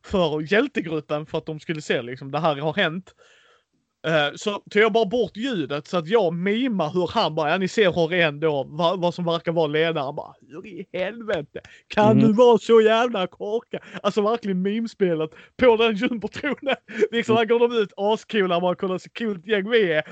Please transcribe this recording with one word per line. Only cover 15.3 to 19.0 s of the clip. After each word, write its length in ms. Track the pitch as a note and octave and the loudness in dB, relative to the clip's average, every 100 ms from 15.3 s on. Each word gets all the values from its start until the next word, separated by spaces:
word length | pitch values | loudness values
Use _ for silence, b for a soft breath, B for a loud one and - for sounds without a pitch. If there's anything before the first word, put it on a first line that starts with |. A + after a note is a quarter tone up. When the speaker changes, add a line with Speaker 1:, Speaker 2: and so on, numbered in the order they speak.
| B B - | B B 2
Speaker 1:
på 180 | B3 A3 | 4 4
den 200 | A#3 G3 | 2 0
jumbotronen. 800 | B3 A#3 G#3 - D4 A#3 C4+ B3 - | -2 -4 -8 -6 -6 -4 -4 -4 -6
<laughs> 180 | A3 - | -2 0
Liksom, 240 | A#3 A#3 A3+ | 0 0 0
Speaker 2:
Mm. 20 | |
Speaker 1:
här 80 | A3+ A#3 | 2 2
går 100 | A#3+ | 2
de 80 | A#3 | 0
ut, 160 | G3+ - | -4 -2
ascoola, 600 | G3+ A3 - A3 F#3 F3 | -2 -2 -2 -2 0 0
bara, 140 | F3+ F3+ | 0 -2
"Kolla 240 | F#3+ | -4
så 100 | F3+ | -6